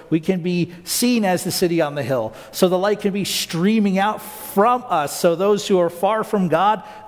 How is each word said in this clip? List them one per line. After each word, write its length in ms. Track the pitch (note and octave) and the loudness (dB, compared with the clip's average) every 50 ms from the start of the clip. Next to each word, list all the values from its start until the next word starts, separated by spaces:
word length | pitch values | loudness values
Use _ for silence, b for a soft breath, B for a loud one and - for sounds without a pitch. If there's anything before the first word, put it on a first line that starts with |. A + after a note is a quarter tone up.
| B - | B -2
we 120 | D#3 E3+ | -2 0
can 200 | D#3 - F#3+ F3+ | 0 -2 -2 -2
be 320 | D#3+ F3+ F3+ F3 E3+ E3+ B B B | -2 -2 0 0 -2 -2 B B B
seen 400 | - - - A#3+ B3 B3 A#3 G#3 | -6 -2 0 2 2 2 2 2
as 180 | F#3 F3+ F3 | 0 0 0
the 80 | - F#3 | -2 -4
city 300 | - - F#3+ E3+ F3 E3 | -2 0 0 2 2 0
on 160 | D#3 D3 C#3+ | 0 0 -2
the 60 | D3 C3 | -4 -2
hill, 280 | A#2 C3+ B2 A2 A2 B B B B | -2 0 -2 -2 -4 B B B B
so 160 | - - F#3+ F3+ | 0 2 2 2
the 100 | F#3 F3+ | 4 2
light 220 | F#3+ G#3 G#3 G3+ | 0 0 0 0
can 120 | - G3+ | -2 -2
be 120 | F#3 G3+ F3+ | -2 -2 -4
streaming 720 | - - - - - - D#3+ F3 G#3 A3 A3+ G3+ G3+ F#3 F#3+ | -4 -4 -6 -6 -4 -2 0 2 2 2 2 2 2 2 2
out 240 | G3 G#3+ G#3 G#3 | 0 0 -2 -4
from 640 | - - - - - - - G3 G3+ A#3 B3 B3 - - | -10 -14 -14 -14 -14 -2 2 4 4 4 2 0 0 -2
us, 300 | F#3+ D#3+ D3 C#3 - - | 0 0 0 -2 -2 0
so 160 | - F3 E3+ | 2 2 2
those 320 | D#3+ F#3+ G3+ G#3 G3 G3+ | 2 2 2 2 0 2
who 140 | - G3+ F3+ | 2 2 2
are 100 | F3 E3+ | 2 0
far 320 | F3 - - F#3+ A3 A3 | 0 0 0 0 0 0
from 240 | G#3 - - G3+ F#3 | -2 -2 0 0 2
God, 380 | E3+ D#3+ D#3+ F#3 G#3 A3 F#3 B B B B B | 2 2 4 4 2 2 0 B B B B B